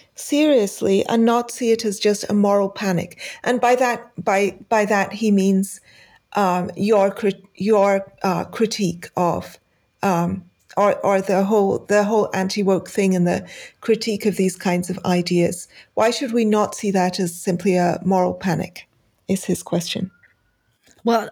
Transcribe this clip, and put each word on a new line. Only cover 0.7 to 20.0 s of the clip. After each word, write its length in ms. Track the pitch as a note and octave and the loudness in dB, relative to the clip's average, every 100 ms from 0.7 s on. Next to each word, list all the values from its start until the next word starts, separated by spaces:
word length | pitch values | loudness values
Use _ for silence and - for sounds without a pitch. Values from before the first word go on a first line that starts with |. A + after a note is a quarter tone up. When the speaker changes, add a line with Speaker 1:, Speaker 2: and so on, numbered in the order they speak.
| - G3 G3 - | -2 0 0 2
Speaker 1:
and 180 | A3+ | 2
not 260 | A3+ A#3+ A#3+ | 2 2 -2
see 220 | - A#3+ | -4 0
it 120 | A3+ | 0
as 140 | A3 G3 | 0 -2
just 300 | G#3+ G3+ - | 0 0 0
a 60 | |
moral 340 | G#3 G3+ G3+ G3 | 2 2 2 0
panic?" 500 | - G3+ F3 - - - - | -4 -2 -2 -4 -10 -16 -8
And 160 | - B3 | -4 0
by 160 | A#3+ B3+ | 2 2
that, 360 | B3 A#3 - - | 2 -2 -8 -8
by, 360 | - G3 G3+ - - | -2 0 0 -4 -2
by 160 | A3 | 0
that, 280 | G#3 G3+ F#3+ | 2 0 0
he 180 | G#3 A3 | -2 2
means, 500 | G3 F#3+ F#3+ G3 - _ - - _ _ | 4 4 2 0 -6 _ -20 -20 _ _
um, 360 | G3+ F#3+ F3+ F3 - | -2 0 0 -2 -2
your 340 | G3+ G#3 G3 | 2 4 2
crit-, 340 | G3 G#3 G3 - | 0 -2 -4 -8
your, 580 | - G3 G#3 G3+ G3 G3 - | -6 0 2 4 0 -4 -6
uh, 220 | F#3+ E3+ | -2 -2
critique 640 | - - A3 - F#3 E3+ - - | -4 -2 -2 0 -2 -4 -8 -2
of, 420 | F3 - - - _ _ _ - | 0 -2 -6 -16 _ _ _ -4
um, 420 | G3 E3+ F3 G3 - _ _ - | 0 0 0 -4 -10 _ _ 0
or, 180 | G3+ - - | 0 2 0
or 140 | G3 | 0
the 240 | F#3+ F#3+ | 0 0
whole, 340 | G3 G#3+ G3 - - | 2 2 2 0 0
the 160 | G#3 | 2
whole 260 | G#3 A3 - | 2 2 0
anti-woke 560 | F#3+ F#3+ G#3 G3 F#3 F#3 | -2 -4 -2 0 0 -2
thing 240 | - G3 | -2 2
and 120 | F#3 F3 | 2 2
the 200 | F#3+ - - - _ | 0 -6 -18 -20 _
critique 460 | - A3 A3+ G#3 G#3+ | -2 -2 -2 -2 -2
of 100 | F#3 | 0
these 200 | F#3 - | -2 -2
kinds 340 | G3 F3+ F3+ | -2 -2 -2
of 80 | F#3 | -6
ideas. 640 | - F3+ F3 F3 E3+ F3+ - - - | -2 0 2 2 2 -2 -12 -20 -10
Why 160 | - A3+ | 0 0
should 220 | B3 C4 | 0 -2
we 120 | A#3 | 0
not 300 | A3 G#3+ G3+ | 2 2 0
see 160 | - G#3 | -2 -2
that 300 | F#3+ F3+ F#3 | 0 0 -2
as 140 | F3 | -4
simply 420 | - - F3 G3+ F3+ | -4 -4 -2 0 2
a 240 | F3 - | 2 0
moral 300 | F3 F#3+ F3+ | 0 0 0
panic, 540 | F3+ F#3+ D#3+ F3 - - _ _ _ - | -2 -2 -2 -4 -12 -20 _ _ _ -6
is 160 | F#3+ | -4
his 180 | - F3 | -2 -6
question. 480 | - F3 E3+ - | -4 -6 -4 -6